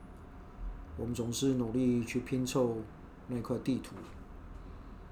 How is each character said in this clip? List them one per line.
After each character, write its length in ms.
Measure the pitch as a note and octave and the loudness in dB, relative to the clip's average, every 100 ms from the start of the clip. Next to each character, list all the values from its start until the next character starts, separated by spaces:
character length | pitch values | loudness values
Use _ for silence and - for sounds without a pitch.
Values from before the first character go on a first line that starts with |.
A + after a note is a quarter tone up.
| - - - - - - - - - - | -14 -14 -14 -14 -14 -8 -6 -6 -8 -4
我 80 | |
们 100 | A#2 | -2
总 180 | A#2+ A#2 | 0 0
是 220 | A#2 C3+ | 4 4
努 180 | B2+ A#2 | 6 4
力 320 | A#2+ B2+ B2 | 4 6 6
去 160 | A#2 B2+ | 4 0
拼 240 | A#2+ C3 | 2 2
凑 340 | B2+ C#3 B2 A2+ A2 - - - - | 2 4 4 4 -4 -10 -14 -14 -4
那 120 | B2 | -2
块 160 | A2 A#2 | 0 0
地 200 | - A#2+ | 4 2
图， 160 | - - - - - - - - - - - - - | 0 -8 -10 -12 -12 -12 -12 -12 -12 -12 -12 -14 -12